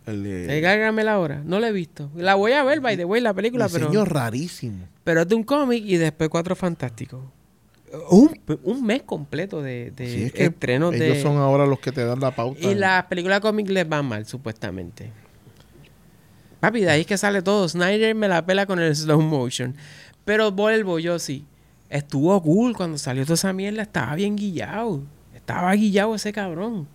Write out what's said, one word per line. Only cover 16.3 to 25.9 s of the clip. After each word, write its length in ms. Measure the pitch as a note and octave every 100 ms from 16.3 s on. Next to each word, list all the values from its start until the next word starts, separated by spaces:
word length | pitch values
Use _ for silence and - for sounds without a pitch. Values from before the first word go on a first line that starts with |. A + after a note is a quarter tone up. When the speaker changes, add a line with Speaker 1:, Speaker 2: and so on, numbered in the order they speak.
| - - -
Speaker 2:
Papi, 200 | F#3 A#3
de 100 | F3+
ahí 100 | D3+
es 40 | E3
que 120 | G3
sale 240 | G#3 G3+
todo. 260 | F3+ G#3 F3+
Snyder 460 | E3+ F3+ G#3 A3
me 140 | A3 G#3
la 160 | E3+
pela 220 | E3 F#3+ G3
con 140 | F#3
el 140 | E3
slow 260 | D3+ D#3 D3+
motion. 540 | D#3 D3+ B2 - B2+ C3+ - - - _
Pero 260 | - G#3+ A3
vuelvo, 460 | F#3+ G#3 A3 G3 E3+
yo 200 | E3 E3+
sí. 260 | E3+ C3+ D3 _ _ _ -
Estuvo 520 | C#3+ C#3+ C3+ D#3 G3+
cool 320 | D#3+ F3+ B3 A3
cuando 220 | F3 D3+
salió 240 | C#3+ C3
toda 100 | C3+
esa 180 | E3 F#3+
mierda. 300 | F#3 G3 G#3+
Estaba 320 | G#3 F3 A#2
bien 220 | D3+ G3+ G#3
guillado. 680 | G#3 D#3 A2 F#3 A#3 D3+ C#3+ - -
Estaba 380 | - - B2 F3+
guillado 400 | G3+ G#3+